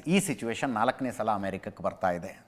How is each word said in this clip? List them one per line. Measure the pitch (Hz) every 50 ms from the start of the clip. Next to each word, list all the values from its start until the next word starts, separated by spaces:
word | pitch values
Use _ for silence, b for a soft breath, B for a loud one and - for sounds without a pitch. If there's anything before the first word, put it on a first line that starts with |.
| -
ಈ | 151 180 196
ಸಿಚುವೇಶನ್ | 180 - 131 - 120 117 113 - - 139
ನಾಲ್ಕನೇ | 120 107 113 127 - - 135 123 110
ಸಲ | - 107 110
ಅಮೇರಿಕಕ್ಕೆ | 107 98 98 98 95 92 - 107 95 - 87
ಬರ್ತಾ | 95 - - - 92
ಇದೆ. | 87 87 85 92 - - -